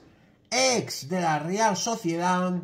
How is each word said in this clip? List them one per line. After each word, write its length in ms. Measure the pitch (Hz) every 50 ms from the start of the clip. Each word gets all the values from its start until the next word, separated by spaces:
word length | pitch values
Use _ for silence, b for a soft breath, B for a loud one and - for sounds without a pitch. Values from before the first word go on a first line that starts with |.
| b b b b b b b b b b
ex 600 | - 247 262 262 247 214 139 120 - - 135 135
de 100 | 180 185
la 200 | 175 160 151 147
Real 360 | 147 165 185 208 226 220 190
Sociedad, 800 | 175 - 233 226 - - 165 165 170 175 180 185 180 180 185 180 175